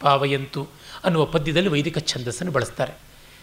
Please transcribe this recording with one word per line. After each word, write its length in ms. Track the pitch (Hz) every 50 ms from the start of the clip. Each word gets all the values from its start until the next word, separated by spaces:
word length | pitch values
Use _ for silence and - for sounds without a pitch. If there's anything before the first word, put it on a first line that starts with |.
ಪಾವಯಂತು" 680 | - 147 139 139 143 139 139 135 135 135 - 143 - - - - - - - - -
ಅನ್ನುವ 200 | 185 165 160 143
ಪದ್ಯದಲ್ಲಿ 440 | - - 165 147 160 151 170 190 196
ವೈದಿಕ 300 | 147 143 143 - - 151
ಛಂದಸ್ಸನ್ನು 540 | - - - 131 120 120 110 - 180 180
ಬಳಸ್ತಾರೆ, 400 | 139 131 113 - - - 131 - - - - - - - - - - -